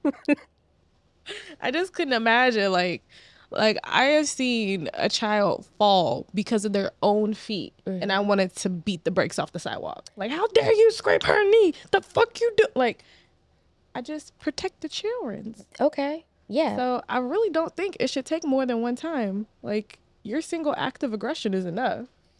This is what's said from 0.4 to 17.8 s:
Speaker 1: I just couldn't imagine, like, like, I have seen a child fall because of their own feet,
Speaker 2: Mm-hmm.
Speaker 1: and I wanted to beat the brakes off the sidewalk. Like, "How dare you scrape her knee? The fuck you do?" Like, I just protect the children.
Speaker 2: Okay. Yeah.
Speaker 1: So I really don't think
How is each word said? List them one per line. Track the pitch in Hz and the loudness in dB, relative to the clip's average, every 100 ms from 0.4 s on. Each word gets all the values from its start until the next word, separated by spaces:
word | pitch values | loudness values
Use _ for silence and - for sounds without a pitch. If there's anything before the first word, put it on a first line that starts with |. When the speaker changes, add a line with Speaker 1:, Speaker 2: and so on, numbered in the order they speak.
| - _ _ _ _ _ _ _ - 403 - 302 | -2 _ _ _ _ _ _ _ -16 -16 -16 -8
Speaker 1:
I | 254 | -4
just | 311 381 | -2 -4
couldn't | - 294 | -4 -2
imagine, | 233 226 233 254 220 196 | 0 2 4 4 2 2
like, | 180 180 160 _ - - _ - | 0 0 -4 _ -20 -20 _ -8
like, | - 214 - | 0 2 0
I | - - | 0 2
have | 269 302 302 | 4 4 2
seen | - 254 233 196 190 147 | -2 -2 0 0 -2 -4
a | - 151 | -2 -2
child | - 214 208 202 - - - | 0 0 2 2 -2 -8 0
fall | 208 190 151 127 - | 4 4 4 -2 -4
because | 190 - 220 | -6 -2 -2
of | 208 | 0
their | 202 190 - | -2 -2 0
own | 202 208 214 | 2 2 0
feet, | 208 - 196 - _ 190 | -4 -6 -6 -6 _ -8
Speaker 2:
Mm-hmm. | 185 | -6
Speaker 1:
and | 202 | -2
I | 196 | 0
wanted | 208 196 185 - | 2 2 2 -2
to | 190 | -4
beat | 175 208 170 | -2 -4 -4
the | 165 | -2
brakes | 185 165 - | 0 0 -2
off | 156 | -6
the | 175 | -6
sidewalk. | - - 78 - - 208 | -8 -8 -8 -12 -16 -8
Like, | 214 | -6
"How | 320 427 | -2 2
dare | 440 - | 4 4
you | 427 453 | 6 6
scrape | - - 80 | 4 0 2
her | - 427 403 | 4 4 6
knee? | 453 370 - - | 6 6 2 0
The | 392 | -2
fuck | - - 466 - | 0 2 2 2
you | 466 415 | 0 2
do?" | - | 2
Like, | 254 240 - _ _ _ _ _ _ _ _ _ | 2 0 0 _ _ _ _ _ _ _ _ _
I | 247 | -12
just | 247 302 - _ | -8 -10 -12 _
protect | 302 - 381 - | -8 -6 -8 -8
the | 311 | -10
children. | - 427 494 269 - 226 220 - - | -6 -4 -4 -6 -8 -12 -16 -16 0
Speaker 2:
Okay. | 285 285 277 320 _ _ - | 0 2 -4 -4 _ _ -4
Yeah. | 247 285 208 | 0 0 0
Speaker 1:
So | 254 247 - | -2 -2 -2
I | 247 | -4
really | 247 392 427 | -2 0 0
don't | 320 330 | 0 -2
think | - | -4